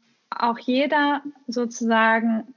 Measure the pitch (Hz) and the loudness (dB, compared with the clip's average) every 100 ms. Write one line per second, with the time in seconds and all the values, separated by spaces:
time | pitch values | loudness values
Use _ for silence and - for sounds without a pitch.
0 | _ _ - - 233 233 - 254 285 302 | _ _ -14 -4 -4 -2 -2 0 2 2
1 | 285 285 294 - - 240 233 - 226 226 | 2 0 -6 -14 -8 -4 -4 -2 0 4
2 | 220 226 226 220 - | 4 2 2 -2 -4